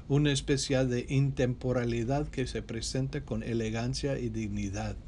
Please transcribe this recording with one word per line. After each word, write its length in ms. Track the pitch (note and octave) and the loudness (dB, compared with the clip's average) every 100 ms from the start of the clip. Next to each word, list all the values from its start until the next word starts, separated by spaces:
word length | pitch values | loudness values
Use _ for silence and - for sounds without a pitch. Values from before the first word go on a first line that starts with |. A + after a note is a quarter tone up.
| - | 0
Una 240 | C#3+ D3 | 4 4
especial 560 | C#3 - C#3 - C3 C3 | 2 2 0 4 2 4
de 160 | A#2+ - | 0 2
intemporalidad 1160 | C3+ C#3 C3+ B2+ A#2+ B2+ B2 A#2+ A#2 A2+ C#3 D3+ | 2 2 2 2 2 0 0 2 0 2 0 0
que 180 | - B2 | -4 -4
se 160 | A2+ | -4
presenta 600 | G#2 A2+ - C3 C3 D3+ | -6 -6 -4 -2 -2 -4
con 200 | - A2+ | -4 -4
elegancia 760 | A2+ A#2 A2 A2+ A#2+ C3 C#3+ B2+ | 0 0 0 -2 -2 -2 -2 -2
y 120 | A#2 | -2
dignidad. 680 | A2 G#2+ G#2 G2+ G2+ G#2+ G2+ | -2 -2 -2 -2 -2 -4 -6